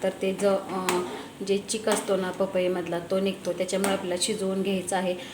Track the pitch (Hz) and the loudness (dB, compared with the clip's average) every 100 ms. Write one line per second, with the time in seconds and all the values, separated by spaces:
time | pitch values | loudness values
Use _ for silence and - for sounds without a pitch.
0 | 190 185 190 190 202 196 - 196 185 180 | -2 0 -2 2 4 2 0 -2 0 0
1 | 180 - - - 196 196 - 220 220 202 | 0 -6 -10 -6 0 0 0 -2 0 2
2 | - 190 185 175 190 185 180 180 165 170 | 2 2 2 0 0 2 2 2 0 -4
3 | 170 190 196 190 - 170 185 190 196 196 | 0 0 0 0 -2 -2 0 0 2 0
4 | 185 175 196 214 190 190 190 190 180 190 | 0 0 0 0 0 0 0 0 0 0
5 | 185 180 - | 0 -2 -6